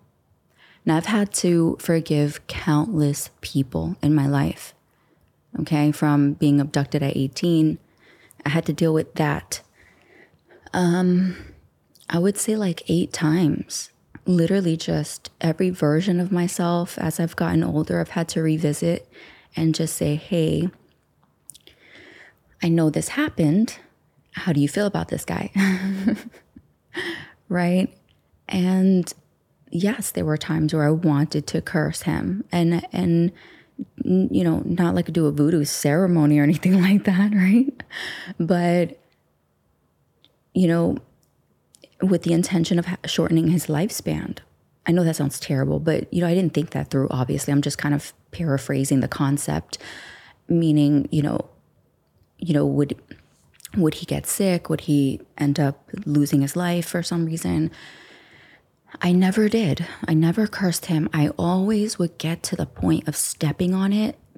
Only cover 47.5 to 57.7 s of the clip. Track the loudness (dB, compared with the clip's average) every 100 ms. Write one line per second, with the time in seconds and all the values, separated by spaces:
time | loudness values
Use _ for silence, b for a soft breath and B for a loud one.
47.5 | 0 0 -2 -2 -2 -4 -20 _ -6 -2
48.5 | -2 0 -2 2 0 0 0 0 0 -2
49.5 | -4 -6 -14 B B B B B B -2
50.5 | 2 4 4 4 4 2 0 0 -2 -6
51.5 | _ _ _ _ _ _ _ _ -12 0
52.5 | 2 2 0 -2 -4 _ -20 _ _ _
53.5 | _ -6 0 0 0 -6 -6 -6 -2 0
54.5 | 0 -2 -6 0 2 2 -2 -10 -4 -2
55.5 | 2 0 -2 -12 -12 -2 0 2 2 0
56.5 | -2 -2 -2 -2 -6 -4 -4 -2 -4 -2
57.5 | -2 -2